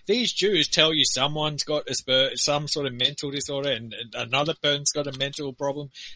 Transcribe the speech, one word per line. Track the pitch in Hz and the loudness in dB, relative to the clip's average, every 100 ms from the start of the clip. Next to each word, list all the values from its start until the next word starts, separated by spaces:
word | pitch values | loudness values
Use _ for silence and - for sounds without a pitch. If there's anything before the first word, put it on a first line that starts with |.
| - | -2
these | 233 233 | 0 0
Jews | - 190 185 - | 0 2 4 2
tell | - 156 | 4 4
you | 156 131 | 4 2
someone's | 123 139 151 151 143 | 2 0 0 -2 -2
got | - 151 139 | -2 -2 0
Asper-, | 131 - 131 135 123 | -4 2 2 2 2
some | - 147 147 | 2 2 0
sort | 156 139 | 0 -2
of | |
mental | 120 127 147 143 | 0 -2 0 -6
disorder | 139 135 139 139 | -4 -4 -2 -2
and, | 113 113 | -2 -4
and | 104 117 120 | -12 -10 -8
another | 117 131 151 - | -2 0 0 0
person's | 147 143 143 | 2 4 2
got | 151 143 | 2 -2
a | 131 | -4
mental | 139 143 143 | -4 -4 -8
problem, | 127 139 143 147 - - | -4 -4 -4 -8 -12 -14